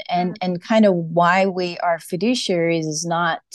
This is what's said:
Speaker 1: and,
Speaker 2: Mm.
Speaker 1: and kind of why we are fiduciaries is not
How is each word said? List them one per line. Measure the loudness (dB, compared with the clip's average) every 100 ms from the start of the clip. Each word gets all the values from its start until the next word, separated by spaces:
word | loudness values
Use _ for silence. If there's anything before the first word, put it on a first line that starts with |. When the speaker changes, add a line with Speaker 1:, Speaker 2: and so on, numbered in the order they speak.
| -4
Speaker 1:
and, | -2 -2
Speaker 2:
Mm. | -4
Speaker 1:
and | -6 -6
kind | 0 4 4
of |
why | 4 0 2 4 4 2
we | -2 -6 -4
are | -2 -2
fiduciaries | -4 -4 -2 -2 0 0 2 0 -2
is | -6
not | -4 -2 -2 -4 _